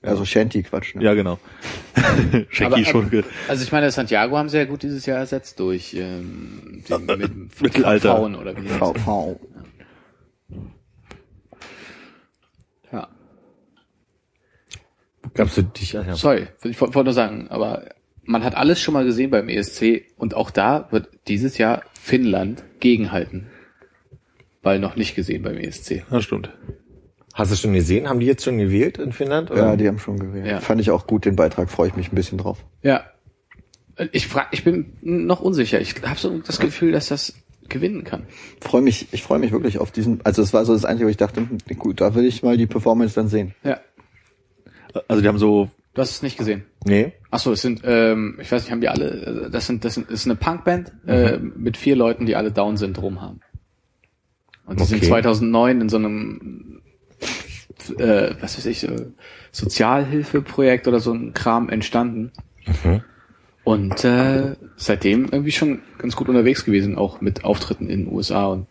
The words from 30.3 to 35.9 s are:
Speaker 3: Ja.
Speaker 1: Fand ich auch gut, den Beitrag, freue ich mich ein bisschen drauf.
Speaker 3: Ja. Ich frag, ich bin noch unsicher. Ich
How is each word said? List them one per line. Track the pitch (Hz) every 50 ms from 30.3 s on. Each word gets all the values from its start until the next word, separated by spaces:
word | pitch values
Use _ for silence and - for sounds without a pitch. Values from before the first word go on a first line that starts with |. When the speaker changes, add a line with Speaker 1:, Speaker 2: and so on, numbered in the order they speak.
| 95 98 95
Speaker 3:
Ja. | 104 104 95
Speaker 1:
Fand | - - 110 113
ich | 104 104
auch | 82 87 - -
gut, | 110 107 -
den | 101 98
Beitrag, | 92 82 80 - - 90 87
freue | - - 82 92
ich | -
mich | - 87 -
ein | -
bisschen | 95 90 - - 95
drauf. | 95 95 98 - - - _ _ -
Speaker 3:
Ja. | 139 135 - - - _ _ _ - _ _ _ _ - - _ _ _ _ _ _ _ - - -
Ich | - - - -
frag, | - 139 - -
ich | - - -
bin | 170 175 175 151 - - -
noch | - 165 175 175 165 175 180 -
unsicher. | - 185 190 151 120 107 107 -
Ich | - -